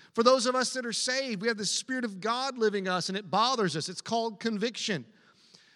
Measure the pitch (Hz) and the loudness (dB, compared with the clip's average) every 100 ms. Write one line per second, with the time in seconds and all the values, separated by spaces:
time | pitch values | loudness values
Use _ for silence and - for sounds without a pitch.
0 | - - 233 262 233 254 240 262 240 208 | -8 4 6 6 4 0 0 -2 -4 -4
1 | - 254 269 208 226 214 196 - - 262 | -2 -2 -2 -2 -2 0 -2 -2 -2 -4
2 | 240 190 208 240 269 262 220 202 190 180 | -4 -4 -4 -2 -2 2 2 2 0 -2
3 | 165 190 202 185 233 262 190 151 151 180 | -2 -4 -2 2 2 2 0 0 -6 -8
4 | - 233 226 202 226 208 226 220 - 175 | -2 -2 -2 -2 -4 -2 -2 -2 -4 -4
5 | 117 _ _ _ _ - _ | -6 _ _ _ _ -20 _